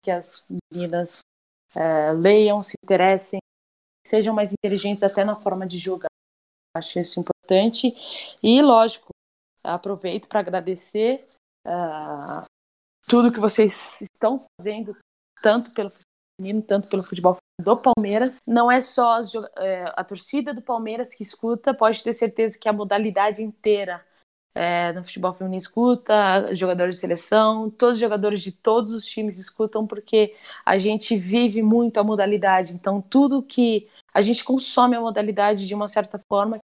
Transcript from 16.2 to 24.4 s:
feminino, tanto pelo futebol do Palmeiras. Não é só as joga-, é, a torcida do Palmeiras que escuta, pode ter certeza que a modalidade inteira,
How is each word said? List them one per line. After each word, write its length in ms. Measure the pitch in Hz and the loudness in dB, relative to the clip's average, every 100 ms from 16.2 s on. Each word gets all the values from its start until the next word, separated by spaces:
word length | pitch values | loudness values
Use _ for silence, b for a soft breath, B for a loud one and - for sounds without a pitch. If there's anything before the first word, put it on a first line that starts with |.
| _ - | _ -14
feminino, 200 | 190 214 | -6 -6
tanto 260 | 214 202 196 | 0 -2 0
pelo 160 | 196 | -6
futebol 340 | 185 180 180 180 _ - | -6 0 0 0 _ -6
do 160 | 180 240 | 0 2
Palmeiras. 600 | 262 226 202 208 254 - - | 4 2 0 0 -2 -4 0
Não 240 | 233 240 | 2 4
é 100 | 254 | 4
só 320 | 254 - 240 | 2 2 2
as 180 | 233 214 | 2 -2
joga-, 200 | 226 - - | -10 -10 -8
é, 280 | 190 185 180 - | -6 -4 -6 -8
a 80 | |
torcida 500 | 185 190 - 285 254 | -10 -12 -6 -6 -6
do 80 | 240 | -10
Palmeiras 520 | 226 233 220 226 233 | -6 -6 -6 -8 -10
que 100 | - | -10
escuta, 500 | 202 - 226 233 277 | -14 -8 -4 -2 -2
pode 300 | 269 220 214 | 2 2 2
ter 100 | 226 | -6
certeza 440 | 226 226 220 220 220 | -2 -2 0 -2 -2
que 100 | 220 | -4
a 60 | |
modalidade 680 | 208 202 202 214 190 208 208 | -4 -2 -2 0 0 0 -2
inteira, 600 | 220 - 214 208 190 175 _ _ _ _ | -10 -4 0 0 -2 -10 _ _ _ _